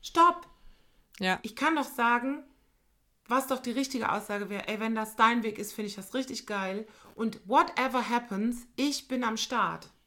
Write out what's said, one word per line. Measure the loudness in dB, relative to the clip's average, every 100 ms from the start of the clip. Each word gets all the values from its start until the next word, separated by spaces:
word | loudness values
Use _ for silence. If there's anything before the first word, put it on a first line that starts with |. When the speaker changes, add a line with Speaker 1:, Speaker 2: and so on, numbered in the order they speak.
Speaker 1:
Stopp! | 0 6 6 6 -8 _ -20 -20 _ _ _ -4
Speaker 2:
Ja. | 0 0
Speaker 1:
Ich | -4
kann | 0 2 2
doch | -2
sagen, | 0 2 2 0 -4 -10 _ _ _ _ _ _ _ 0
was | 0 0
doch | -2
die | -2
richtige | -2 -2 -2 0
Aussage | -2 -2 -6 -4
wäre, | -6 -6
„Ey, | -4
wenn | -2 -2
das | -4 4
dein | 4 4
Weg | 0 -4
ist, | -8
finde | -6 -8
ich | -8
das | -6
richtig | -6 -4 -8 -6
geil. | -4 -4 -4 -8 -18 -20
Und | -4 -4 -4 2
whatever | 4 4 2 0 0 0
happens, | -2 -2 -2 -2 -2 -8
ich | -2 -2 -2 -4
bin | -2
am | -2 -2
Start.“ | -2 0 0 -2 -12 _